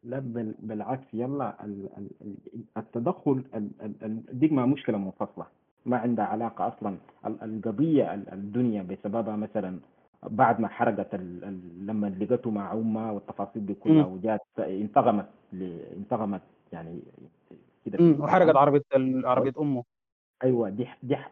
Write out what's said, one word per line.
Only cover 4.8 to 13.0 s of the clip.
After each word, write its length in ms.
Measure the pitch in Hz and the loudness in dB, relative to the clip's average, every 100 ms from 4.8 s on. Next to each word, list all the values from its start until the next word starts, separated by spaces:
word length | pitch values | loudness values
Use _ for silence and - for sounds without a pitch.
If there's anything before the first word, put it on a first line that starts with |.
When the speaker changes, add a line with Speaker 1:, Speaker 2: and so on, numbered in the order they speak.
| - 110 | 0 -2
Speaker 1:
منفصلة، 480 | 95 - 104 - 80 _ _ _ - | -2 -4 -8 -8 -16 _ _ _ -2
ما 100 | 123 | 0
عندها 280 | 117 113 | 0 0
علاقة 440 | 101 107 113 - 95 | 0 -2 -4 -2 -4
أصلًا. 300 | - 107 92 - _ - | -4 -6 -8 -12 _ -8
ال-، 160 | 107 | -8
القضية 720 | 110 110 113 104 160 147 92 | -8 -6 -4 0 4 4 2
ال-، 180 | 98 95 | -2 -8
الدنيا 500 | 95 101 110 123 104 | -10 -6 0 0 0
بسببها 540 | 92 95 104 110 110 107 | -4 -8 -4 -2 -2 -4
مثلًا 440 | 107 110 95 92 - _ _ _ | -4 -4 -4 -8 -14 _ _ _
بعد 380 | - 107 120 107 | -10 2 4 4
ما 80 | 110 | 0
حرقت 460 | - 117 104 95 | 0 0 0 -4
ال-، 300 | 101 92 87 | -6 -8 -12
ال-، 420 | 92 95 90 85 98 | -10 -12 -12 -12 -6
لما 200 | 110 104 | -2 -2
لقته 440 | 92 101 120 120 | -4 0 0 0
مع 220 | 104 98 | -4 -4
أمها 380 | 104 113 110 | -4 -2 -2